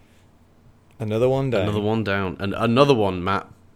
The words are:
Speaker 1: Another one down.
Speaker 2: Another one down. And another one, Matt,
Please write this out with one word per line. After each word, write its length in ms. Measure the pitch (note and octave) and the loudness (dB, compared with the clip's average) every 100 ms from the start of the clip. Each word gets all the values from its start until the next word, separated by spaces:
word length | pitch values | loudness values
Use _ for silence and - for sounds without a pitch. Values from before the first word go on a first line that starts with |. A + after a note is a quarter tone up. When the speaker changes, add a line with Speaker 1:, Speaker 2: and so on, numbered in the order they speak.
| _ _ _ _ _ _ - - _ - | _ _ _ _ _ _ -20 -20 _ -12
Speaker 1:
Another 280 | G#2+ A2 B2+ | -4 0 0
one 220 | C3+ C3+ | 0 0
down. 120 | A2 | -2
Speaker 2:
Another 160 | F#2+ G#2 | 0 -2
one 220 | G#2 A2+ | -2 -2
down. 340 | G2+ G2 F#2+ - | -2 -2 -4 -6
And 140 | G2 | -6
another 400 | - A#2 A#2 C#3+ | -2 2 4 4
one, 300 | B2 G2+ F#2 | 4 2 -2
Matt, 240 | F2+ G2 - - - | -2 -2 -4 -20 -20